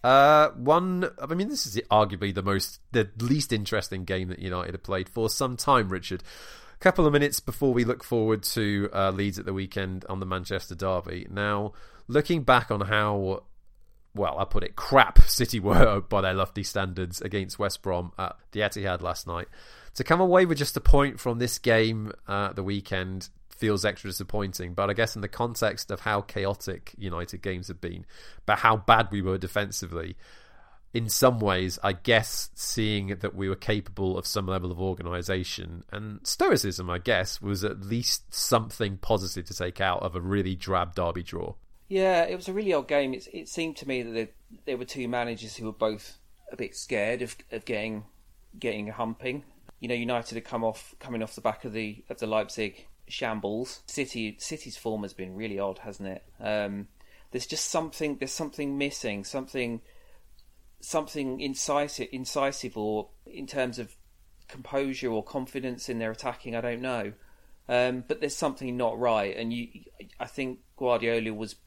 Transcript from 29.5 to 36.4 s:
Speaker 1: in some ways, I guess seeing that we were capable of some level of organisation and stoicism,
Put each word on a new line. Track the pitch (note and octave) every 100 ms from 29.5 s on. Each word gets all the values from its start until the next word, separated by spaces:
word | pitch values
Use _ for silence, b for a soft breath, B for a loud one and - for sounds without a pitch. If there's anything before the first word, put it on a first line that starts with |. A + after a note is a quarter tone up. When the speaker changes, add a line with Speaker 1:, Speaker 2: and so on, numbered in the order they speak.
| G#2 G2+ - F2 E2+ E2+ E2+ b b b b b b -
Speaker 1:
in | A#2 A2+
some | - C3 A#2+
ways, | G#2 F#2 F#2 -
I | G2+
guess | F#2 - A2+ G#2 - - -
seeing | - - G#2+ G#2 G2 G2
that | G2 -
we | G2
were | F#2+
capable | - G#2+ - - F#2+ F#2
of | -
some | G#2+ F#2+
level | F#2+ F2+
of | F2
organisation | F#2+ F2+ F2 F2+ F2+ F#2 F#2 - E2+ E2+ -
and | G2+ G#2+ G#2 -
stoicism, | -